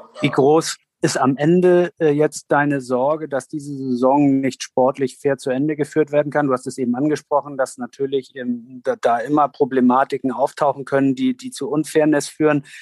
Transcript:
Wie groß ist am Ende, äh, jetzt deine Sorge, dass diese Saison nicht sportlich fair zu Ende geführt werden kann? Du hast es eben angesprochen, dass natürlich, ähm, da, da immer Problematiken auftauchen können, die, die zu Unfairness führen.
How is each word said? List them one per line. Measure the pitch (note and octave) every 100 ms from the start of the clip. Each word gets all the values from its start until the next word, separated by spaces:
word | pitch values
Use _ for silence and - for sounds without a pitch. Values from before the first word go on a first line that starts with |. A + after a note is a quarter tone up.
| - -
Wie | D3
groß | - C3+ D#3+ D3+ - _ -
ist | D#3 -
am | C3+ C#3
Ende, | D3+ F3+ F3+ F3 F3 -
äh, | D#3+
jetzt | D3 D3+ - -
deine | D3 D3 C#3
Sorge, | B2 B2+ C3+ D#3 D3+
dass | C#3 -
diese | D#3 C#3+
Saison | C#3 C3+ B2 B2+ C#3+ C#3+ C3+
nicht | C3+ -
sportlich | - - B2+ C#3 C3+ -
fair | C#3+ C#3
zu | C3+
Ende | B2+ D3+
geführt | D3 C#3+ D#3 D3+
werden | D3 D3+
kann? | D3 C#3+
Du |
hast | B2+ C3
es | A#2+
eben | B2
angesprochen, | B2 D3+ C#3+ - C#3+ C#3+ C3+
dass | B2+ -
natürlich, | A#2+ - C3+ C3+ B2+ C3+
ähm, | B2 A#2+ A#2+ B2+
da, | C3 A#2
da | B2+ A#2
immer | A#2+ D3+ C#3+
Problematiken | - C3+ C3 B2 B2+ C#3 C3+ C3+
auftauchen | A#2+ C#3+ - D3 C#3
können, | C3 C#3 C#3
die, | B2+ C3 B2
die | B2+
zu | - C3+
Unfairness | D3+ D3+ D#3 D3+ D3 -
führen. | - D#3 D3 - -